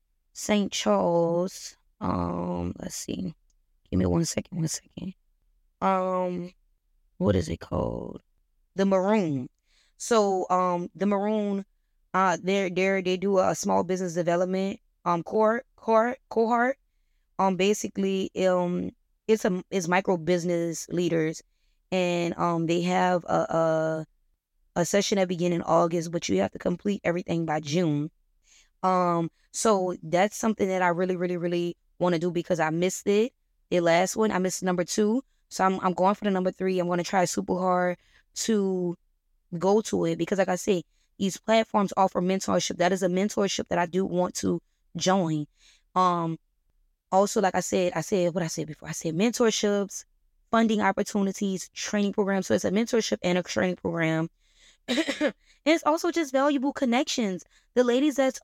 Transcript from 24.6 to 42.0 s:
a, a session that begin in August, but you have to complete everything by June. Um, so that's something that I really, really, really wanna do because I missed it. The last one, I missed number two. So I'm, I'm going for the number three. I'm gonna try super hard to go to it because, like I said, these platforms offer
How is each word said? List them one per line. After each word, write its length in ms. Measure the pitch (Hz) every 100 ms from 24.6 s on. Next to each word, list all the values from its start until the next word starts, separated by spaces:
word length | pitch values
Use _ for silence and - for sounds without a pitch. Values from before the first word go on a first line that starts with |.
| _ 175
a, 40 |
a 40 | 175
session 320 | 202 202 202
that 100 | 185
begin 260 | 175 175
in 80 | 175
August, 480 | - 165 170 170 170
but 180 | 165 -
you 100 | 190
have 120 | 196
to 80 | -
complete 420 | 185 180 202 196
everything 420 | 175 175 - 170 160
by 140 | 156
June. 500 | 151 165 170 147 151 _ _ _ _ _ _ _
Um, 460 | 185 185 175 170 165 _ _
so 440 | - 226 196 185 175
that's 360 | 160 170 208 -
something 300 | 226 208 196
that 140 | 185
I 60 | 180
really, 280 | 170 185 180
really, 220 | 180 180
really 400 | 175 175 175 - _ -
wanna 180 | 175 170
do 140 | 180
because 280 | 170 - 170
I 100 | 156
missed 360 | 165 185 - -
it. 280 | 202 240 _ _ _ -
The 120 | 175
last 340 | 170 170 185 -
one, 160 | 220
I 80 | 185
missed 240 | 185 -
number 200 | 185 180
two. 400 | 175 - 208 240 - _ -
So 160 | - 190
I'm, 140 | 190
I'm 120 | 185
going 220 | 175 185 208
for 80 |
the 80 | 208
number 200 | 190 185
three. 280 | - 185 185
I'm 80 | 175
gonna 160 | 175
try 220 | 170 196 175
super 320 | - 190 180
hard 400 | 185 180 180 175 _ _ _
to 640 | - - 214 196 185 175 170 _ _ _ _ - 170
go 220 | 185 208
to 240 | - 190 170
it 120 | 170
because, 200 | 170 196
like 100 | 185
I 80 | 185
said, 280 | - 180 - _ _ -
these 180 | 196 -
platforms 540 | - 226 220 214 196
offer 240 | -